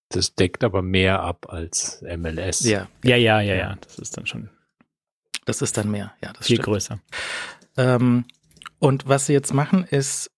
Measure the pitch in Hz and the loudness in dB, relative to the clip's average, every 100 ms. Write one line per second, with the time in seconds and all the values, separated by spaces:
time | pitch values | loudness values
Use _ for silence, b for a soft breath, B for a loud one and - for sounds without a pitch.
0 | - - 90 - 92 - 117 95 92 95 | -8 -4 -2 2 0 2 0 0 0 2
1 | 95 95 85 82 - 85 82 - - - | 4 2 -2 -8 -10 -10 -8 -6 -8 -10
2 | - 85 82 80 92 - 120 101 95 _ | -10 -8 -6 -6 -4 -2 0 0 -2 _
3 | 127 120 113 107 101 95 98 101 - - | 4 4 6 4 2 0 -2 -8 -14 -16
4 | - - - 120 107 _ _ _ _ _ | -14 -12 -10 -10 -12 _ _ _ _ _
5 | _ _ _ - - 113 127 - 104 104 | _ _ _ -10 -6 -4 -4 -2 -2 -4
6 | 98 - - - - 117 - 104 - 101 | -8 -12 -14 -6 0 0 2 -2 -4 -10
7 | - B B B B B B - 127 123 | -12 B B B B B B 0 2 4
8 | 123 120 120 - _ - - - 143 135 | 4 2 0 -10 _ -20 -20 0 2 2
9 | 135 139 147 143 - 139 151 190 180 143 | 2 2 4 2 2 0 2 2 2 -2
10 | 135 - - | -2 -6 -10